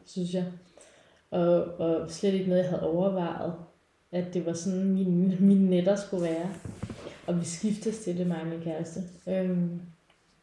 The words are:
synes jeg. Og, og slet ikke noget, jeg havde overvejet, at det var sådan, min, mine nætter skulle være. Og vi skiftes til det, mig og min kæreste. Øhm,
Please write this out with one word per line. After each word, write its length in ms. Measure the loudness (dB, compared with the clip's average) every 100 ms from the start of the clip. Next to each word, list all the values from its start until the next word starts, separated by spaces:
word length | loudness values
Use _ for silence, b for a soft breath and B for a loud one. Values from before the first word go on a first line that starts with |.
| -12
synes 280 | -6 -4
jeg. 180 | -2 -4 -6 B B B B B B _
Og, 340 | 0 4 4
og 460 | 2 -2 0 0 -2
slet 240 | -2 0
ikke 140 | 2 2
noget, 140 | 2
jeg 80 | 2
havde 120 | 0
overvejet, 720 | 0 2 2 0 -2 -4 -6 -6 -12 _ _ _ _
at 220 | -4 -2
det 120 | -2 -2
var 60 |
sådan, 320 | -2 -2 0
min, 520 | 2 2 2 4 4 6
mine 300 | 6 8 6
nætter 260 | 4 4 2
skulle 280 | 0 -2
være. 260 | -2 -2 -4 -8 -12 -12 B B B B -4
Og 140 | -2
vi 40 |
skiftes 540 | -2 -2 -2 -2 -4 -4
til 200 | -4 -2
det, 80 | -2
mig 140 | -2
og 60 | -4
min 140 | -6
kæreste. 400 | -6 -6 -6 -8 -10 -10 -4
Øhm, 520 | -2 0 0 0 -2 -10 -18 _ _ _ _